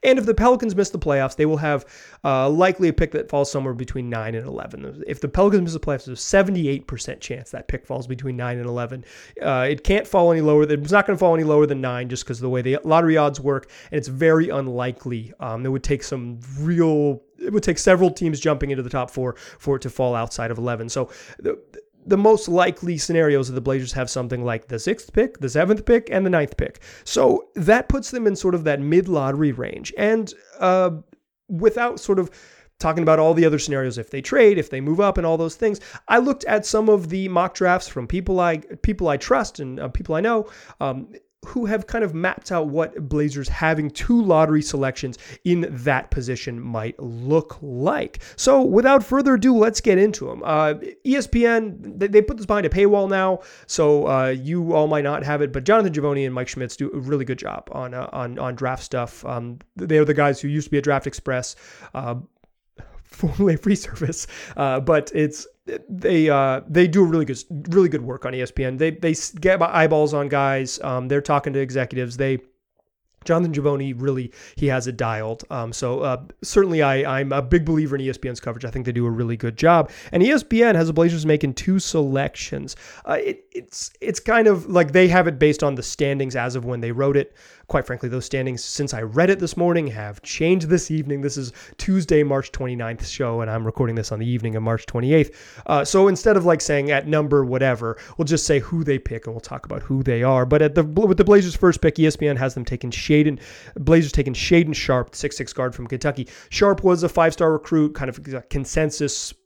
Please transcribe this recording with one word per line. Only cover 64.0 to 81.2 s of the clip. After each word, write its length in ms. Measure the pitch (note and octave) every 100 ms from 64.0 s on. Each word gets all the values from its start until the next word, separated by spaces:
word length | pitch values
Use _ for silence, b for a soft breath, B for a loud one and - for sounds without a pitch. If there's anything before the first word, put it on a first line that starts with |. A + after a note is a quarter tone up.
| D#3 E3 - B B -
uh, 240 | C#3 C3
but 320 | C3+ D#3 D3+
it's, 320 | D#3+ D3+ D3+ - _ - - -
they, 420 | F#3 F3 F3 D#3
uh, 300 | C#3 C3+ C3 -
they 180 | D#3+ F3+
do 180 | F3
really 200 | F3+ E3
good, 180 | D3 B2+ - D3+ -
really 180 | F3+ F3+
good 140 | B2
work 220 | A2+ C3
on 80 | B2+
E 80 | B2+
S 120 | B2+
P 100 | -
N. 140 | C3 C3
They, 160 | D#3+
they 180 | D#3+ E3+
s-, 220 | D#3 -
get 280 | - F3 F#3
eyeballs 540 | E3 E3+ D#3+ D#3 D3+
on 140 | D3 C#3+
guys. 500 | C#3+ C#3 C3+ C3+ -
Um, 280 | C#3+ B2+ B2+
they're 120 | C#3+
talking 320 | C#3+ C#3+ C#3+
to 40 | C#3
executives. 580 | C3+ B2+ B2 B2+ B2 B2
They, 220 | C3+ C3 - _ _ _ _ _ _ _
Jonathan 280 | - E3 F3
Givony, 400 | D3 C#3+ C#3 C#3 A#2+
really, 360 | C3+ C3 B2 B B
he 140 | - C#3+
has 180 | C3 B2
it 100 | A#2
dialed. 460 | A#2+ A2 A2 A2+ -
Um, 220 | C3 A#2
so, 280 | A#2 B2 C3
uh, 200 | C3+ B2+ C#3+ -
certainly 380 | - - G3 E3
I, 360 | C#3 C3+ C#3+ C3
I'm 140 | C#3
a 100 | C3+
big 220 | B2+ E3+
believer 320 | D#3 D#3+ D3+ C#3
in 60 |
E 60 | C3
S 80 | C3
P 120 | C#3
N's 100 | A#2+
coverage. 260 | - A2+
I 60 | A#2+
think 160 | C3 B2
they 60 |
do 140 | A#2+ A#2+
a 40 |
really 260 | A#2 A#2+ A#2
good 200 | A#2 A2
job. 340 | D#3+ E3+ D3+ B B
And 100 | F3
E 80 | G#3
S 140 | D4
P 180 | - A3+
N 140 | A#3 F3+
has 100 | E3
the 60 |
Blazers 340 | D#3 E3+ E3